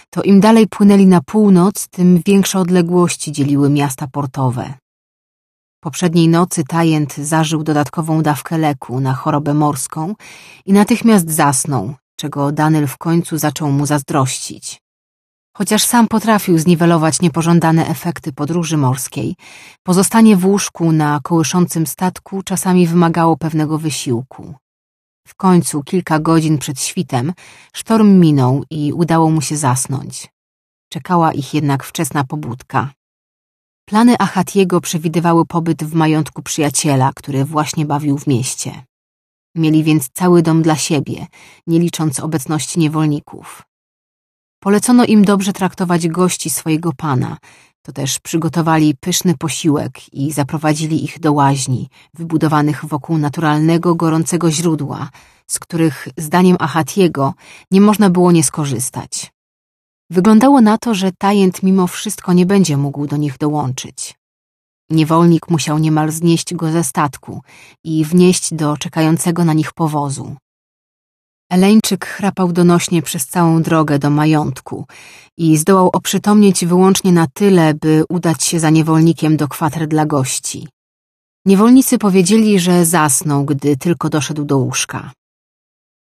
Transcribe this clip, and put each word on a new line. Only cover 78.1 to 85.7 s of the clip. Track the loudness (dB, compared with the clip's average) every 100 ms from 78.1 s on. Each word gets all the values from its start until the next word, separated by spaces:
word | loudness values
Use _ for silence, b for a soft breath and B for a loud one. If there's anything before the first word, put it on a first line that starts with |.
| -2 -2 -2
się | -2 0
za | 2
niewolnikiem | 4 4 4 2 2 0 0
do | -2
kwater | -4 -4 -4 -2
dla | -2 0
gości. | -2 -2 -6 -10 -12 -16 _ _ _ _ _ _ _ 2
Niewolnicy | 4 6 6 4 2
powiedzieli, | 2 2 4 2 4 2
że | 2 2 2
zasnął, | 2 2 0 -2 -2 -2
gdy | -2 -2 0
tylko | -2 -2 -2
doszedł | -2 -4 -6 -2
do | 0
łóżka. | -2 -4 -8 -10 -14 -20 _ _ _ _ _